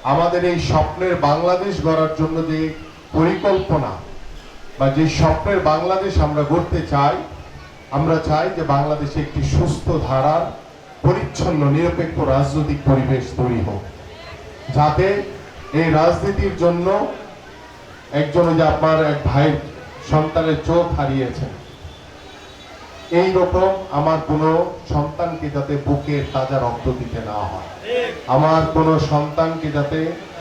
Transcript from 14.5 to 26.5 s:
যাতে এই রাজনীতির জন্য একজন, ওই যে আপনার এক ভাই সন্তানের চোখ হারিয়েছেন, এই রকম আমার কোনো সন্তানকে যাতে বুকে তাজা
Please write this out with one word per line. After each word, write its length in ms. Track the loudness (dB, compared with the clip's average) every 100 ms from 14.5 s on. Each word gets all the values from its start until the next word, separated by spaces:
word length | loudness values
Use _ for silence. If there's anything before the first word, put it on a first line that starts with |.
| -16 -4 2
যাতে 320 | 4 4 2 2 -4 -10 -16 -16 -4
এই 140 | 0 2 4
রাজনীতির 560 | 4 4 0 0 -2 2
জন্য 300 | 2 2 2 0 -2 -6 -14 -18 -20 -20 -20 -20 -20 -20 -6
একজন, 340 | -2 0 2 4
ওই 60 | 4
যে 80 |
আপনার 340 | 4 4 4 4 2
এক 140 | 0 0
ভাই 240 | 2 2 2 -4 -14 -16 -16 0
সন্তানের 480 | 0 2 0 0 0 2
চোখ 180 | 2 2 0
হারিয়েছেন, 540 | 0 0 -2 -4 -8 -10 -16 -18 -18 -18 -20 -20 -20 -20 -20 -20 -20 -20 -18 -18 -2
এই 180 | 2 4 4
রকম 300 | 2 4 2 2 -2
আমার 280 | 0 2 0 0
কোনো 220 | 0 2 2 0 -4 -4
সন্তানকে 540 | -2 -2 -4 -4 -4 -6
যাতে 240 | -4 -2 -4 0
বুকে 300 | -2 0 -4 -2
তাজা 240 | -2 -2